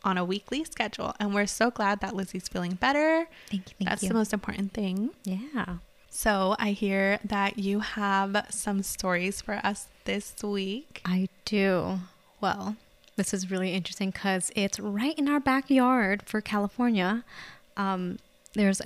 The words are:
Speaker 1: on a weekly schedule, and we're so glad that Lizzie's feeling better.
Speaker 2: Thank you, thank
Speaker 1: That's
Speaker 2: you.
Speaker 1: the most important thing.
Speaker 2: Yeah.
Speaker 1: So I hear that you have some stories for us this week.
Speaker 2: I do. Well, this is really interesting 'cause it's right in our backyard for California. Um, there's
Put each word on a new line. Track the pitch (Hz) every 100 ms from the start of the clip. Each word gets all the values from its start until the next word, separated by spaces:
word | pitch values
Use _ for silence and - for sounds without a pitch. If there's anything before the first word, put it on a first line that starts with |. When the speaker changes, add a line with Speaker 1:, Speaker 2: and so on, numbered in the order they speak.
Speaker 1:
on | 196 185
a | 180
weekly | 202 - 269
schedule, | 320 - 214 - - -
and | 208
we're | 202 202
so | - 233
glad | 240 202 202
that | 196
Lizzie's | 190 190 185 -
feeling | 185 175
better. | 185 254 285 311 320 330 - -
Speaker 2:
Thank | 196 -
you, | -
thank | 185
Speaker 1:
That's | -
Speaker 2:
you. | 190
Speaker 1:
the |
most | 226 214
important | 208 - 208 196
thing. | - 190 185 240 -
Speaker 2:
Yeah. | 196 185 277 269 185 175 - - -
Speaker 1:
So | - 226 196 190 214
I | 208
hear | 202 196 196 196 208
that | 202 202 196 202
you | 196 208
have | 214 220 202 196 196 208 -
some | - - 196
stories | 196 - 190 175 185 196
for | - 202
us | 196 208 - -
this | - 202 - -
week. | 208 202 190 220 311 - 180
Speaker 2:
I | 185 185 _ -
do. | 208 196 180 180 190 185 - _ -
Well, | 196 202 196 214 - _ - -
this | 185
is | 196 185
really | 190 185
interesting | 185 170 - 190
'cause | - 196 190 -
it's | - 196 -
right | 208 202 269 311
in | 285
our | 294
backyard | 269 269 - 262 247 254 196 202 -
for | 214
California. | - 208 202 - 240 214 185 226 - - - - _ -
Um, | 196 190 180 190 - _ - 214
there's | 202 190